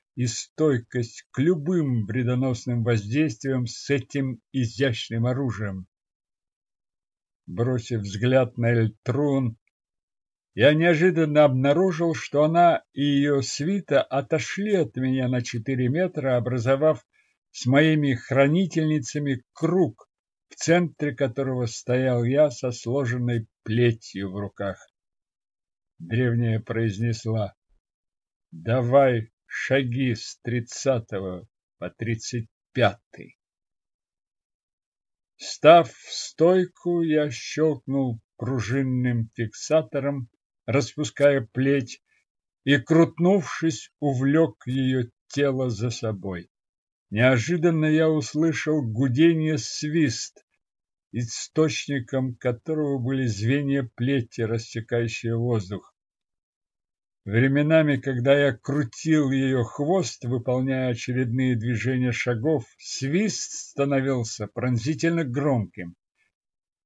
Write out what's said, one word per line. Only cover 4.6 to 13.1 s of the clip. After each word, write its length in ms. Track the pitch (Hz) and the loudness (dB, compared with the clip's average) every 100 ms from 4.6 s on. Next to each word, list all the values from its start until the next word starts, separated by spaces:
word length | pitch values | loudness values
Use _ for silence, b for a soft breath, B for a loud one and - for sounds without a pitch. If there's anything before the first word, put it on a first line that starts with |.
| 113 - 139 117 - 113 120 | -2 0 -2 -2 -4 -2 0
оружием. 640 | 127 135 98 104 95 92 _ _ _ _ _ _ _ _ _ _ _ _ _ _ _ - | 0 -4 -4 -6 -8 -12 _ _ _ _ _ _ _ _ _ _ _ _ _ _ _ -12
Бросив 540 | 90 117 123 - 117 | -4 -2 -2 -4 -6
взгляд 560 | 101 95 123 131 120 - | -4 -4 2 2 2 0
на 140 | 117 | 0
Эльтрун, 840 | 117 110 - - 123 147 135 123 113 _ _ _ _ _ _ _ _ _ | 2 0 -2 -4 -2 0 0 0 -4 _ _ _ _ _ _ _ _ _
я 200 | - 131 | 4 4
неожиданно 720 | 156 170 156 185 160 156 147 147 | 6 4 4 4 2 2 6 6
обнаружил, 680 | 131 139 147 190 160 170 | 4 2 4 2 0 -2
что 300 | 139 - 143 | -2 -2 2
она 400 | 151 165 175 147 - | 2 6 4 4 -2
и 100 | - | -4
её 380 | 143 | 0